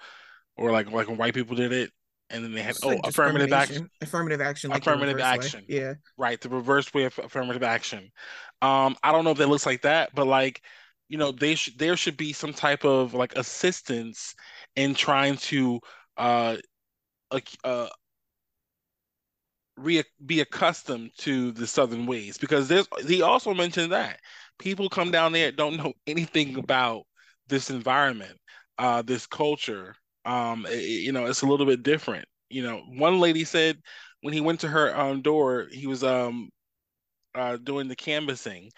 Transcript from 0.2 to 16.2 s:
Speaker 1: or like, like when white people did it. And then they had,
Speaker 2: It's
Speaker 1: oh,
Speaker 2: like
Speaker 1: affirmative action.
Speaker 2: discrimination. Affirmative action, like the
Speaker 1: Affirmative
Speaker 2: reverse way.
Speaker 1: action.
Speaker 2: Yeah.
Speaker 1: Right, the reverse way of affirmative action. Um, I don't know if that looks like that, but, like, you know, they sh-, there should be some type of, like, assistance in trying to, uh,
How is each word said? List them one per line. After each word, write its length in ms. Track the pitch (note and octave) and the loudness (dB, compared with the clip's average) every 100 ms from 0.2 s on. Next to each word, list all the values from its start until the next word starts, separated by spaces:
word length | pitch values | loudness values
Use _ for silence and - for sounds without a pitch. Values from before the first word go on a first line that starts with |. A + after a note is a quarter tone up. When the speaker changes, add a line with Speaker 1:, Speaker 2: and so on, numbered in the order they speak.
| - - _ - | -20 -20 _ -2
Speaker 1:
or 140 | A#2 | 2
like, 180 | A2 G#2 | 2 2
like 160 | A2+ A2 | -2 -2
when 100 | A2+ | -2
white 160 | A#2 | -2
people 220 | B2 A#2 A#2+ | -2 -2 -2
did 160 | B2 | 0
it. 180 | B2+ A#2+ _ _ _ - | 0 -4 _ _ _ -14
And 120 | A#2 | -10
then 80 | A2+ | -8
they 100 | A2 | -6
had, 140 | G#2+ B2 | -6 -4
Speaker 2:
It's 80 | |
Speaker 1:
oh, 60 | C3+ | -2
Speaker 2:
like 100 | B2 | 0
Speaker 1:
affirmative 500 | B2+ C3 C#3+ C#3+ C#3 | 0 2 2 4 4
action. 220 | C#3 C#3 | 4 2
Speaker 2:
discrimination. 160 | C#3+ E3+ _ | -2 -10 _
Affirmative 400 | D#3 F3 D#3+ D3 | -6 -4 -2 -2
action, 300 | C#3+ D3 C#3+ | -4 -4 -4
like 140 | C#3 | -2
the 60 | D#3 | 0
Speaker 1:
Affirmative 260 | C#3+ C#3 C3+ | 0 0 0
Speaker 2:
reverse 160 | B2+ | 0
way. 20 | B2 | 0
Speaker 1:
action. 220 | C3+ A#2 G2 | -2 -8 -6
Speaker 2:
Yeah. 280 | C#3+ C3 C#3+ _ - | -6 -4 -8 _ -6
Speaker 1:
Right, 240 | B2 A#2+ | -4 -4
the 80 | B2+ | -6
reverse 460 | B2+ A#2+ C#3 C3+ | -4 2 2 2
way 80 | C#3+ | 0
of 140 | C3 - | 0 -2
affirmative 460 | A2+ C#3 B2 B2 | -8 -6 -4 -2
action. 480 | A#2+ A2+ - G#2+ F#2+ - - - - - | -2 -2 -4 -10 -14 -20 -18 -18 -18 0
Um, 340 | C3+ C3+ C3+ B2+ | 2 4 2 2
I 80 | - | 4
don't 140 | D#3+ | 4
know 80 | E3 | 4
if 60 | D3 | 4
that 100 | C#3+ | 4
looks 180 | D3 D3 | 4 2
like 160 | B2+ | 0
that, 320 | C#3+ D#3+ D3+ | 2 2 2
but, 140 | - C3+ | 0 2
like, 340 | C3+ C3+ - - - - _ - | 4 2 -4 -16 -20 -20 _ -10
you 100 | D3+ | -4
know, 140 | C#3+ | -2
they 240 | C3 D3+ D#3 | 0 0 0
sh-, 180 | - A#2+ | -2 -2
there 200 | D#3 F3 | 0 0
should 200 | F3 C#3 | -2 -4
be 160 | D#3 | -6
some 200 | C#3+ D3+ | -8 -10
type 320 | D3+ D3+ C#3+ | -2 0 2
of, 300 | D3 C3+ B2+ | 4 4 2
like, 200 | B2 B2 | 0 -2
assistance 1040 | - B2 - F3+ F#3 - A#2+ A#2 G#2+ - - - - - - | -4 -6 -2 0 0 -4 -6 -6 -12 -16 -16 -20 -20 -10 -2
in 180 | C#3 | 0
trying 440 | C3+ - C#3 C#3 C#3 | 0 2 4 2 0
to, 420 | - C#3+ C3 A#2 - - _ | -2 0 2 0 -6 -20 _
uh, 400 | - | -2